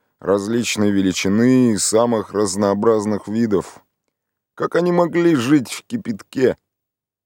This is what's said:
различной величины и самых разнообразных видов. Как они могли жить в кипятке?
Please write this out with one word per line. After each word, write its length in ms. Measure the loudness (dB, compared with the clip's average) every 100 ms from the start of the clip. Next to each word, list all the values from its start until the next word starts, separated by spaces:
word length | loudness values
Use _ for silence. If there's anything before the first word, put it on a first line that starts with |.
| _ _
различной 720 | -2 0 0 -2 -2 -2 0
величины 800 | 2 0 -2 0 2 4 4 2
и 60 | 0
самых 560 | 0 2 2 0 -2
разнообразных 960 | -2 -2 0 0 2 2 2 0 -4 -4
видов. 520 | -4 0 0 -2 -14 _ _ _ _ _ _ _
Как 220 | -8 -4
они 160 | 0 0
могли 440 | 0 0 2 2
жить 360 | 2 2 0 0
в 120 | -10
кипятке? 760 | -8 -8 -6 -10 -10 0 0 0 _ _ _ _ _ _